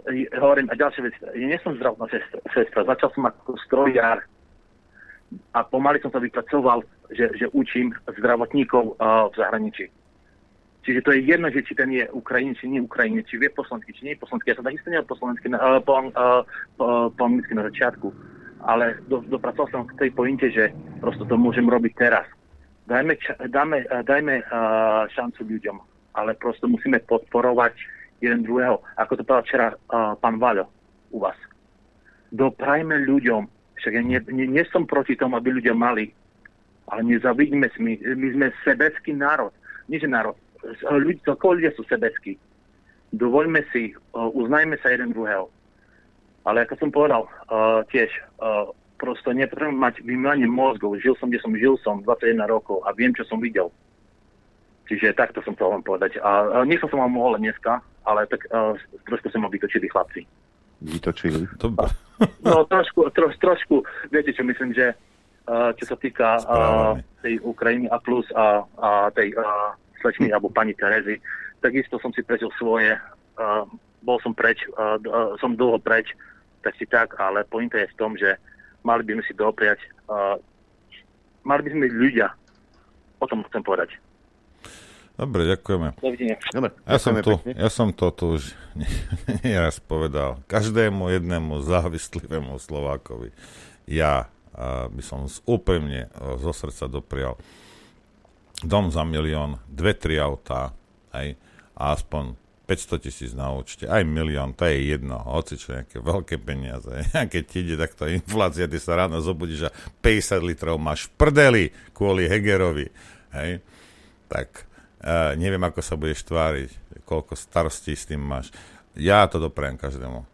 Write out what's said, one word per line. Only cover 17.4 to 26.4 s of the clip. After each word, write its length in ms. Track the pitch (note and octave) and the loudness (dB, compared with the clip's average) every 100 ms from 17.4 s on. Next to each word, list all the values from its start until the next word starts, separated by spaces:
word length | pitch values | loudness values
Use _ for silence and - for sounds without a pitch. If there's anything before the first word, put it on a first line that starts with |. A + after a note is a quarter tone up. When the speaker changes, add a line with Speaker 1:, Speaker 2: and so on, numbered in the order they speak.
| A#2+ A2+ | 0 -4
Speaker 1:
na 80 | |
začiatku, 440 | G#2+ - B2 - G2 - - - - - | -4 -2 -2 -2 -10 -10 -18 -20 -20 -8
ale 380 | - A2+ A#2 A2+ - | 0 2 2 -2 -4
do-, 160 | C3 | -4
dopracoval 480 | A2 B2+ B2 A#2 C#3+ | -2 -4 -4 -2 -2
som 160 | C3 A#2+ | -4 -8
k 80 | - | -2
tej 120 | C3+ | -2
pointe, 320 | C3 B2 C3+ C3 | 0 -2 2 0
že 240 | A2 G#2+ - - - | 2 0 0 -14 -6
prosto 240 | A#2 A2+ | -6 -4
to 160 | A2 A#2 | 0 4
môžem 240 | A#2+ - | 4 4
robiť 300 | A#2+ A#2+ A#2 - | 4 4 2 2
teraz. 320 | A#2+ A2 - - _ - - _ | 4 4 0 -12 _ -20 -20 _
Dajme 320 | - A#2+ D3+ D#3 | -2 0 0 -2
ča-, 240 | - C#3 B2+ | -4 -8 -2
dáme, 400 | C3+ D3+ D3+ A#2+ | 0 2 0 -2
eh, 160 | B2+ | -4
dajme, 320 | A2+ C#3 D3+ C3 | 2 2 2 -2
eh, 100 | - A#2 A2 A2 A2 A2 G#2+ | -2 -2 2 4 4 4 0
šancu 400 | - A#2+ - A2 | -2 -6 -6 -8
ľuďom, 300 | A2 G#2 G2+ - _ _ - | -6 -6 -10 -16 _ _ -4
ale 200 | G#2+ | -4
prosto 320 | A2 | -2